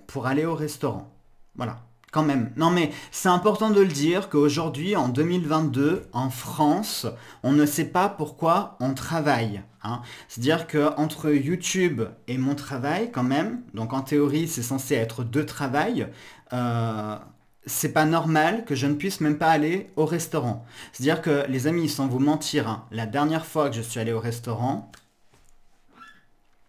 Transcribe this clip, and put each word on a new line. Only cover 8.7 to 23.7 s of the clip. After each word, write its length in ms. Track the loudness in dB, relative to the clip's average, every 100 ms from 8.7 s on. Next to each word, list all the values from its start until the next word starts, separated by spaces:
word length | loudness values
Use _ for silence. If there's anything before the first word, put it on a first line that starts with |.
| -4
on 160 | -4 -2
travaille, 680 | -4 -2 2 2 0 -4 -12 _
hein. 180 | -8 -8 -10 -18 -16
C'est-à-dire 380 | -4 0 0 0
que 240 | 0 0 0
entre 320 | -2 -2 0
YouTube 720 | 2 2 -2 -2 0 2 0 -4 -8 -6
et 120 | -2
mon 160 | 0 -2
travail, 560 | -6 -6 -2 -2 -2
quand 100 | -2
même, 400 | 0 0 -2 -4 -10 -8
donc 180 | -4
en 80 | -4
théorie, 460 | 0 2 2 2 -2
c'est 160 | -4
censé 320 | -4 -4 0 0
être 280 | 0 -4
deux 220 | -4 -2 -2
travails, 640 | -4 -2 0 0 -2 -4 -10 -20 -20 -8
euh, 640 | -4 -2 0 -2 -2 -6 -8 -14 _ _ _ -8
c'est 260 | -4 0
pas 120 | 2 4
normal 600 | 4 4 4 4 2 -2
que 80 |
je 140 | 0 0
ne 80 | 0
puisse 260 | -2 0
même 160 | 0 2
pas 140 | 4
aller 400 | 4 2 -2 -4 0
au 120 | 0
restaurant. 580 | 0 -2 -2 -2 -4 -8 -20 -16
C'est-à-dire 280 | -4 0 2
que, 240 | 2 0 0
les 200 | 0 0
amis, 220 | 0 0
sans 180 | -2 -2
vous 100 | 2
mentir, 500 | 2 2 0 -2 -2
hein, 180 | -4 -8
la 160 | -6 -4
dernière 400 | 0 0 0 -2
fois 240 | 0
que 60 | 0